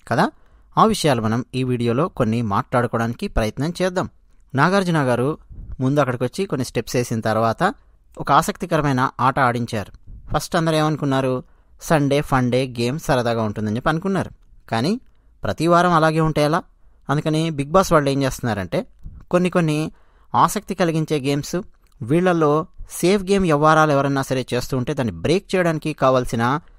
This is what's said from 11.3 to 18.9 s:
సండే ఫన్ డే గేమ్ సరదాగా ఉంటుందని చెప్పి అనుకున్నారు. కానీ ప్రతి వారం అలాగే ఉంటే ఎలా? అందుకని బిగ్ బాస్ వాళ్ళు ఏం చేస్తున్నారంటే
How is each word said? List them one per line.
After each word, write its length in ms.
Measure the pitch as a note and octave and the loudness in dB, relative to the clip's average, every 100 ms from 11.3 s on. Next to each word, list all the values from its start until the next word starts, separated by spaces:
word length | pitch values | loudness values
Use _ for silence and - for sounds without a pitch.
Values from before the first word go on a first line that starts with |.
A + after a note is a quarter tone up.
| B2+ - - _ - | -4 -8 -20 _ -20
సండే 400 | - D#3+ C#3+ C#3+ | 0 2 4 0
ఫన్ 300 | D3+ C3 B2 | 2 0 2
డే 160 | B2+ C3+ | 0 -2
గేమ్ 320 | A#2+ A#2+ D#3 | -2 -4 -4
సరదాగా 440 | - C3 A#2 A#2 | 0 0 0 -2
ఉంటుందని 320 | G#2+ G#2+ G#2+ A2 | -2 -4 -4 -2
చెప్పి 140 | D#3+ | -2
అనుకున్నారు. 400 | D#3+ F#3+ F#3 - - - - - | -2 -2 -4 -4 -10 -20 -20 -6
కానీ 300 | A2+ C#3 A#3+ - _ _ _ | -2 -2 -4 -8 _ _ _
ప్రతి 240 | - G2 D#3+ | -8 -2 2
వారం 260 | F3 F3+ | 4 4
అలాగే 260 | E3 D#3+ D#3 | 4 2 2
ఉంటే 220 | D#3+ D3+ | 0 2
ఎలా? 220 | D3 E3+ - _ - - - | 0 0 -4 _ -20 -18 -4
అందుకని 400 | C#3+ D#3 D#3 E3 | -2 0 0 -2
బిగ్ 220 | C#3+ C#3 | -4 0
బాస్ 220 | F#3 F#3+ | 2 4
వాళ్ళు 160 | E3 C#3 | 2 2
ఏం 140 | C#3 | 0
చేస్తున్నారంటే 640 | C3+ - B2 G2 F#2 F3 - | -2 -2 -4 -4 -2 -4 -6